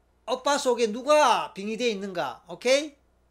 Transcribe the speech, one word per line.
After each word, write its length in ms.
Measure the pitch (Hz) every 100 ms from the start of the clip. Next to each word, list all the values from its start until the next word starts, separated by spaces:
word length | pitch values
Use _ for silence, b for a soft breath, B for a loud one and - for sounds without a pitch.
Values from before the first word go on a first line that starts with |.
| _ _ -
오빠 300 | 254 285 285
속에 340 | 262 233 233
누가 640 | 214 254 302 277 196 147
빙의되어 340 | - 202 220 247
있는가, 560 | 196 202 175 139 117 -
오케이? 480 | 170 240 277 302 - _ _ _